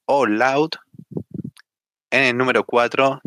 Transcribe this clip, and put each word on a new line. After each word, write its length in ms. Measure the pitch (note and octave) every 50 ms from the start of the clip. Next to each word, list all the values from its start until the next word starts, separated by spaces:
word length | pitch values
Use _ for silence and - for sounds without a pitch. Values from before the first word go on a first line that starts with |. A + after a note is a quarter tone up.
| _
All 380 | - C3 C#3+ C3 G#2+ G#2 G#2+
Out. 340 | B2 C3 C3+ C#3+ D3+ E3 - - _ _ - - - - - - - - - - - - - - - _ _ _ _ _ _ _ _ -
En 120 | - B2+ C3+
el 140 | B2+ A#2+ A#2+
número 280 | C3 C3 B2 A2+ G2
cuatro 560 | - - A#2+ A#2+ A#2+ - - C3+ C3+ C3+ C#3+ -